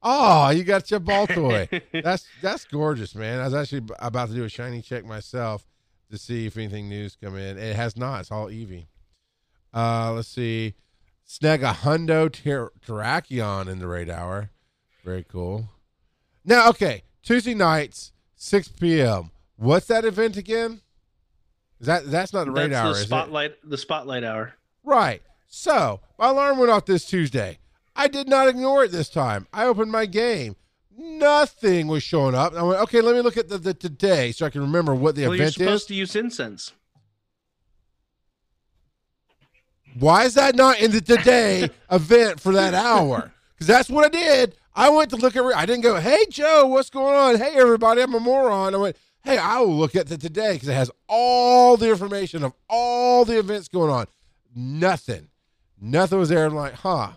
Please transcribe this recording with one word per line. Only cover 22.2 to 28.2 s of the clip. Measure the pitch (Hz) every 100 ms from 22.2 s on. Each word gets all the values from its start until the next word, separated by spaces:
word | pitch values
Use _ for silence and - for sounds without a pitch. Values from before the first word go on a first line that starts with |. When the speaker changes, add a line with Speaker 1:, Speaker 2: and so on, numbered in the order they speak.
| 190
Speaker 1:
not | 196 151
the |
raid | 135 151
Speaker 2:
That's | 135
Speaker 1:
hour, | 110
Speaker 2:
the | 101
Speaker 1:
is |
it? | 104
Speaker 2:
spotlight, | 156 151 151 147 151 151
the | 143
spotlight | - 156 135 127
hour. | 117 110 113 _ _ _
Speaker 1:
Right. | 269 269 180 107 _ _ _
So, | - - 285 147 98 _ _
my | 233
alarm | 269 285 269
went | 247
off | 214 -
this | 185
Tuesday. | - 190 151 127 98 - _ _ _ -
I | 277
did | 277